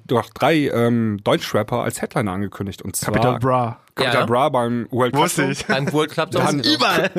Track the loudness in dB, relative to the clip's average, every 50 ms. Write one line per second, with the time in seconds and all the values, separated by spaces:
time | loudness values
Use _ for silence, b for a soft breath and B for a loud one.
0 | -2 0 0 0 0 -2 -2 0 2 4 4 4 2 2 2 2 2 2 2 2
1 | 0 0 -2 -2 0 0 0 0 0 0 -2 -2 0 0 -2 -2 -2 -4 -4 -6
2 | -6 -4 -2 -2 -2 -2 -2 -4 -6 -6 -6 -6 -8 -8 -8 -10 -10 -8 -8 -6
3 | -4 -4 -2 0 2 0 0 2 0 0 2 2 0 -2 -6 -10 _ _ -6 -4
4 | -2 0 0 0 2 2 2 2 2 2 2 0 0 0 -2 -2 -4 -2 0 0
5 | 0 2 2 2 2 2 2 0 0 0 -2 -4 -2 -2 -2 0 0 0 0 0
6 | 0 0 -2 -4 -4 -2 0 0 0 2 0 0 0 0 0 2 2 2 2 2
7 | 0 0 0